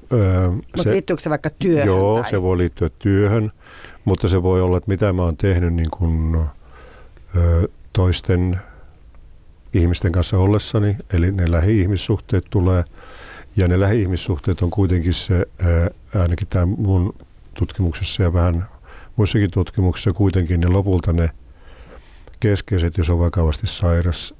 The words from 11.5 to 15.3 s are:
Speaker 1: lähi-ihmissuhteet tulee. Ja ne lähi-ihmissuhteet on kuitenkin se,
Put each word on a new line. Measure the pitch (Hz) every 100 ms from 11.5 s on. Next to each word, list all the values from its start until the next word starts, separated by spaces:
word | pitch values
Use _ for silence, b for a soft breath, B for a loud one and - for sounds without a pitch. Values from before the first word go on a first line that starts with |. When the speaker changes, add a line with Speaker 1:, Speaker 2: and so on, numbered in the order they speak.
Speaker 1:
lähi-ihmissuhteet | 85 90 110 90 98 - 104 - 92 -
tulee. | 101 90 90 - B B B B B B -
Ja | 90
ne | 92
lähi-ihmissuhteet | 98 117 92 90 - 82 - 90
on | 87
kuitenkin | 90 95 90 85
se, | 80 -